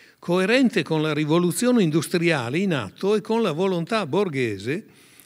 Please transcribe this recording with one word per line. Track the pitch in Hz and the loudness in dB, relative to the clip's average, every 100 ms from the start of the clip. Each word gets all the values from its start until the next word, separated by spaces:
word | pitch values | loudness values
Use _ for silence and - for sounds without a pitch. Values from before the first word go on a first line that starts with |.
| - _ | -20 _
Coerente | - 180 185 254 247 180 | -2 0 2 4 4 2
con | 143 160 | 0 0
la | 156 | 0
rivoluzione | 151 151 165 175 - 240 247 | 0 2 2 2 0 2 4
industriale | 165 156 - 180 170 151 117 156 | 4 2 0 -2 0 0 -2 -2
in | 202 | -2
atto | 143 98 - 190 | -2 -4 -6 -2
e | 214 | -2
con | 214 226 | 0 -2
la | 214 | -2
volontà | 151 190 175 165 220 156 | 0 -2 -2 -2 -4 -2
borghese | 170 202 135 120 98 107 175 - _ _ _ | -2 -2 -2 -2 -4 -6 -6 -8 _ _ _